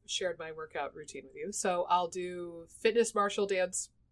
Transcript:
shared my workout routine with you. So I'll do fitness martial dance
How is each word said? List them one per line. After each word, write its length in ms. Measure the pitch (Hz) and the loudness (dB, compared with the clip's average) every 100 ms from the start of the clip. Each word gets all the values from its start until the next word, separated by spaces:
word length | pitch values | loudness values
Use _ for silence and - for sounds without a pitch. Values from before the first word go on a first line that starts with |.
| - | -6
shared 340 | - 185 165 | -2 -2 -4
my 140 | 160 | -8
workout 420 | 160 156 160 139 156 | -10 -8 -4 -4 -6
routine 280 | 151 139 135 | -12 -12 -14
with 100 | - | -10
you. 160 | 165 | -6
So 340 | 208 196 180 180 | -2 2 2 4
I'll 180 | 180 170 | 4 2
do 600 | 185 180 180 175 170 - - | -2 -6 -6 -8 -10 -16 0
fitness 320 | 226 226 226 | 4 6 4
martial 320 | 208 202 208 202 | 4 2 2 0
dance 440 | 185 185 185 - _ _ | 2 0 -2 -6 _ _